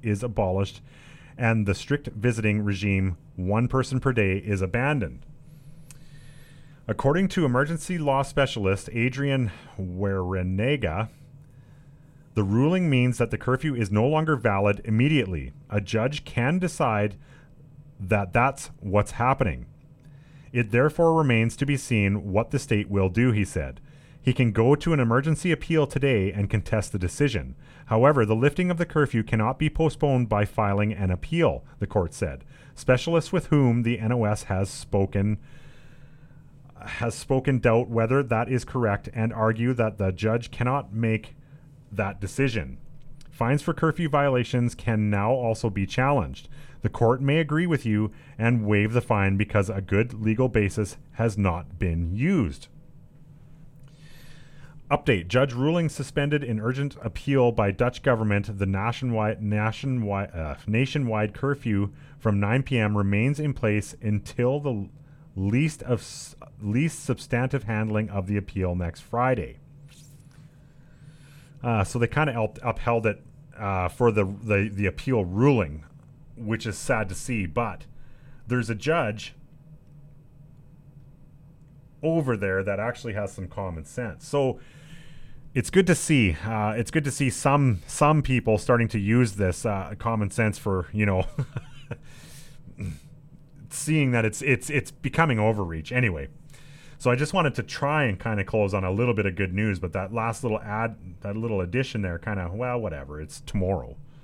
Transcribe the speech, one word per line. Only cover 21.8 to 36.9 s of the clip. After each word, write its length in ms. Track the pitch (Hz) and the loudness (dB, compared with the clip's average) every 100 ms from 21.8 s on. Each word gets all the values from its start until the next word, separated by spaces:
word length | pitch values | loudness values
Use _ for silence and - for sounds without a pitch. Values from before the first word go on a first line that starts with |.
| - 113 98 101 98 | 0 2 2 0 0
what 180 | 98 117 | 0 0
the 80 | 135 | -2
state 300 | - 104 101 | 0 0 0
will 180 | 101 95 | 2 2
do, 240 | 90 123 | 4 4
he 140 | 107 98 | 2 0
said. 340 | - 67 65 - - - - | -2 -6 -10 -18 -20 -20 -4
He 120 | - | 0
can 180 | 123 120 | 4 4
go 240 | 104 117 147 | 4 4 4
to 160 | 170 | 4
an 80 | 156 | 2
emergency 540 | 117 120 147 151 180 | 4 2 2 0 0
appeal 340 | 160 - 160 139 | -2 0 0 0
today 460 | 135 139 117 98 | 0 2 2 0
and 160 | 98 101 | 0 0
contest 420 | 107 - 110 - | 0 0 -2 -2
the 80 | 101 | -4
decision. 560 | 90 - 143 107 64 - - - - | -4 0 0 0 -6 -12 -18 -14 -2
However, 400 | 113 135 147 107 | 4 6 6 4
the 100 | 110 | 4
lifting 340 | 139 - 180 | 2 2 -2
of 100 | 170 | 0
the 60 | 170 | 0
curfew 380 | 160 143 117 | 0 2 0
cannot 340 | 107 110 110 135 | 0 0 0 0
be 120 | 156 | -2
postponed 580 | - 160 - 143 127 117 | 2 0 2 2 2 2
by 160 | 104 | 0
filing 480 | 104 - 104 98 104 | 0 0 0 2 0
an 200 | 101 95 | 0 0
appeal, 520 | 90 - 170 147 67 - - | -2 -2 2 2 0 -8 -8
the 80 | 98 | -2
court 260 | 104 85 | 0 0
said. 300 | - 82 67 - - - - | -2 -6 -6 -16 -20 -20 -6
Specialists 560 | - 127 - 165 - | 2 2 4 0 2
with 140 | 180 - | -2 2
whom 380 | 151 131 117 | 4 4 4
the 140 | 117 120 | 0 0
N 140 | 110 | 0
O 140 | 123 107 | 2 2
S 180 | 107 | 0
has 260 | - 95 98 | -2 -2 -2
spoken, 680 | - - 101 95 98 101 107 - - - - - - - - - - - - - - | -6 -2 0 2 2 0 -2 -8 -20 -20 -20 -20 -20 -20 -20 -20 -20 -20 -20 -20 -18
has 340 | - | -12